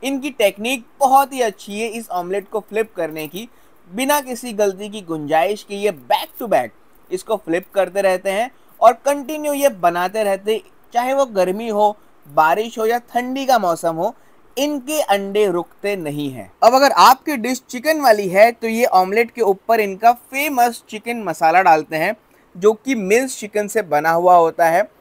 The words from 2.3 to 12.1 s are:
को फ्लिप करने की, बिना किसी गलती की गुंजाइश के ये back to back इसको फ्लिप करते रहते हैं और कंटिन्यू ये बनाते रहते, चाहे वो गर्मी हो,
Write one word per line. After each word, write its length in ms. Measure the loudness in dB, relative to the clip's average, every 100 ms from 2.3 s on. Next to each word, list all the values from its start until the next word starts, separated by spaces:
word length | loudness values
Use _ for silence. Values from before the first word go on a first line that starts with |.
| -8 -8
को 120 | -10
फ्लिप 320 | -8 -8 -8 -6
करने 300 | -8 -8 -12
की, 200 | -12 -16 _ _ _ _
बिना 300 | -8 -2 -2
किसी 320 | -2 -10 -10
गलती 360 | -2 -2 -2 -10
की 120 | -12
गुंजाइश 640 | -10 -8 -2 0 0 -4
के 120 | -8
ये 160 | -4 -4
back 520 | -4 -4 -4 -4 -10
to 60 | -2
back 160 | -2 -2 _ _ _ _
इसको 260 | -10 -4 -6
फ्लिप 300 | -2 -6 -4
करते 280 | -4 -2 0
रहते 280 | 0 0 -2
हैं 200 | -4 -4 _ _ _
और 120 | 4
कंटिन्यू 600 | 4 -2 -4 -4 -8 -4
ये 160 | 0 0
बनाते 560 | 2 -2 0 -4 -2
रहते, 380 | -2 -2 -2 -6 -6 _ _
चाहे 200 | -4 -2
वो 120 | 0 -2
गर्मी 420 | 0 -2 -2 -4
हो, 280 | 0 0 0 -14